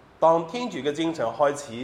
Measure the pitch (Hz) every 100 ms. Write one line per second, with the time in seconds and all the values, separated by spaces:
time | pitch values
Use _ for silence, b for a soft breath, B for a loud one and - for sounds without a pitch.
0 | _ _ 160 165 170 240 240 147 143 147
1 | 165 160 113 117 143 143 - 117